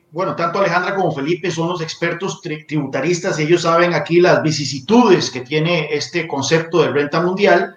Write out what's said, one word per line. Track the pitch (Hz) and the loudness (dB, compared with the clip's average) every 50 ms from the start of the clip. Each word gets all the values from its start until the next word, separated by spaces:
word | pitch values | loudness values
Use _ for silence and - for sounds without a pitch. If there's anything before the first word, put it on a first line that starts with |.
| _ _ | _ _
bueno, | 151 156 285 156 - | -6 -4 -4 -4 -2
tanto | - - - - 202 | -2 -4 -2 0 0
Alejandra | 190 170 175 180 - 196 190 | 0 2 0 0 -2 -2 -2
como | 190 180 160 - | 0 0 0 -2
Felipe | 139 135 156 180 - - 180 | -2 -2 -2 -2 -2 -2 -4
son | 156 160 165 170 | -2 -2 -2 -2
los | 180 165 | -4 -4
expertos | 160 160 - - 170 170 170 165 196 180 156 - - | -6 -8 -6 -4 -4 -4 -4 -4 -6 -8 -8 -8 -10
tri-, | 156 156 156 - | -10 -10 -10 -8
tributaristas, | - 151 151 139 123 - 135 135 170 180 160 - 190 - 151 | -6 -4 -4 -4 -4 -4 -4 -2 -2 -2 -2 -4 -4 -4 -2
ellos | 151 147 175 170 | 2 2 2 2
saben | 165 165 165 175 175 175 170 | 2 2 2 2 2 2 0
aquí | 143 - - 165 175 | -2 -2 2 4 4
las | 180 170 151 - - | 6 6 4 4 2
vicisitudes | 156 - - 143 123 139 131 - - 214 240 240 208 175 160 - - | 0 -2 -2 -4 -6 -8 -8 0 4 4 6 6 6 4 4 2 -2
que | - 123 | -8 -10
tiene | - 123 151 156 156 175 175 160 147 - | -6 -4 -2 -2 0 0 0 -2 -2 -2
este | 151 143 143 - - 170 160 | -4 -4 -4 -4 -6 -6 -4
concepto | - 147 135 127 - 160 165 165 - - 165 | -4 -4 -4 0 0 0 0 0 0 2 2
de | 139 123 | 2 2
renta | 123 143 143 143 - 165 | 2 0 0 0 0 0
mundial, | 175 180 190 202 202 185 175 185 196 - - | 0 0 0 2 4 4 4 2 2 -2 -8